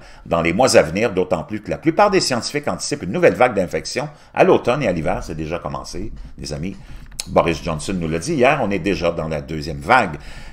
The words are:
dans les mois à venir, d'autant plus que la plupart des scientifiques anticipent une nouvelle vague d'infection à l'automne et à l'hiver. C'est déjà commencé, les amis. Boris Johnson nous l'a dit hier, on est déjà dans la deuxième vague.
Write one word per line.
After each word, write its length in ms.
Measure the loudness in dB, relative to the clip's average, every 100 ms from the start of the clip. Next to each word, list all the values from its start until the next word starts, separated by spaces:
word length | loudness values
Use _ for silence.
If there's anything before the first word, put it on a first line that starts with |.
| -12 -18 0
dans 160 | 2
les 100 | 2
mois 240 | 4 6 6
à 60 |
venir, 300 | 6 2 0
d'autant 300 | 0 0 -2
plus 180 | -4 -8
que 100 | -6
la 80 | -2
plupart 320 | 0 4 4
des 100 | 4
scientifiques 480 | 2 -2 -4 -4 -4
anticipent 340 | -6 -6 -6
une 100 | -4
nouvelle 220 | 4 4
vague 200 | 6 4
d'infection 540 | 2 -2 -4 -6 -6 -8 -10 -6
à 120 | 2
l'automne 380 | 6 6 2 0
et 40 | 0
à 60 |
l'hiver. 320 | 0 -2 -4
C'est 100 | -6
déjà 240 | -8 -6 -6
commencé, 540 | -6 -8 -8 -8 -8 -10 -14 -12
les 140 | -10
amis. 240 | -6 -8 -10 -14 -16 -14 -14 0
Boris 360 | 2 2 0
Johnson 320 | -4 -4 -4
nous 140 | -4 -2
l'a 100 | -4
dit 140 | -2
hier, 260 | 2 2 2
on 80 | 0
est 100 | -2
déjà 300 | -2 0 0
dans 180 | -2 -4
la 120 | -6
deuxième 380 | -6 -8 -8 -6
vague. 400 | 2 4 2 -4 -14 -16 -16